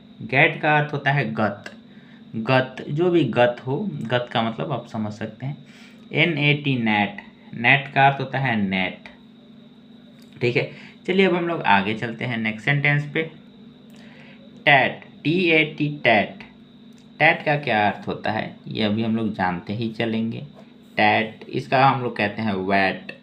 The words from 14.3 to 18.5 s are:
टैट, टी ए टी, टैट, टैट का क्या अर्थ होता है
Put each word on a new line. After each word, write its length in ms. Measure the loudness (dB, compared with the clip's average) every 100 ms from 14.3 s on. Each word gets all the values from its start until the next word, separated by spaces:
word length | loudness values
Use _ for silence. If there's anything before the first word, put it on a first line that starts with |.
| -20 -20 -4
टैट, 400 | 4 6 4 -2 -14 -8
टी 140 | -2 0 4
ए 140 | 4 2 0
टी, 100 | -4 0
टैट, 380 | 2 4 2 -6 -20 -20 -20 -20 -20 -20 -20 0
टैट 240 | 2 2
का 100 | 0 -2
क्या 280 | 0 0 0
अर्थ 180 | -2 -6
होता 220 | -6 -4
है 240 | -4 -6